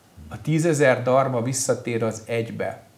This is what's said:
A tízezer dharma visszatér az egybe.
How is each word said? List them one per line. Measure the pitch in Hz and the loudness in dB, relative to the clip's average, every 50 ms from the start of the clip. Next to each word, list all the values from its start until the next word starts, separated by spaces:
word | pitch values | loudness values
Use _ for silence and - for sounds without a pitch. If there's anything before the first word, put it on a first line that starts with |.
| _ _ _ - - - | _ _ _ -20 -16 -14
A | - - | -14 -8
tízezer | - 151 156 160 165 175 156 143 147 131 123 117 120 | -4 0 0 2 2 2 2 4 6 6 6 4 2
dharma | 127 127 135 131 131 127 117 | 2 2 4 2 2 0 -2
visszatér | 113 131 131 - - - 120 117 - 123 120 113 113 | -2 -2 -4 -2 0 0 -2 -2 -2 -4 -2 -2 -2
az | 110 110 - - | -2 -4 -6 -8
egybe. | - 117 117 113 113 104 107 95 - - - - - _ | -6 -4 -4 -4 -4 -6 -6 -6 -6 -8 -10 -16 -20 _